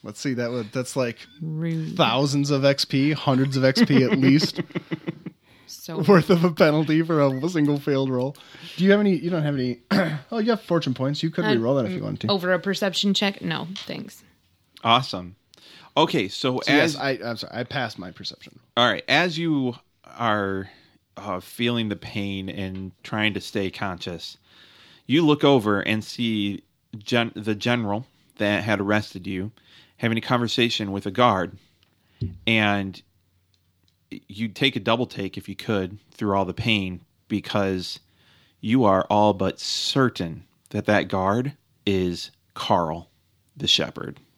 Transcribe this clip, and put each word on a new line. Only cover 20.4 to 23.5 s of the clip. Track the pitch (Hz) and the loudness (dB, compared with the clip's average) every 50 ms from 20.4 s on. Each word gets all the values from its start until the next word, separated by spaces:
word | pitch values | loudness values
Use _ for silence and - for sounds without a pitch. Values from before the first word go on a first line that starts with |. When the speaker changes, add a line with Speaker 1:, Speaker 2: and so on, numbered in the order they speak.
| 101 98 95 95 95 - - _ _ _ _ _ _ _ _ | 0 -2 -4 -6 -6 -10 -14 _ _ _ _ _ _ _ _
Speaker 3:
uh, | - 98 104 92 92 | -14 -8 -8 -8 -8
feeling | - - - - 120 117 120 117 113 104 | -8 -14 -8 -4 -2 0 0 -2 -2 -4
the | 101 | -6
pain | - - - - 107 101 101 98 95 92 95 | -8 -10 -10 -8 -6 -6 -6 -6 -8 -8 -8
and | - 98 95 95 95 95 95 92 - _ - | -8 -8 -8 -8 -8 -10 -12 -12 -14 _ -14
trying | - - 107 107 107 98 | -8 -4 0 0 0 -2
to | 101 | -4
stay | - - | -10 -6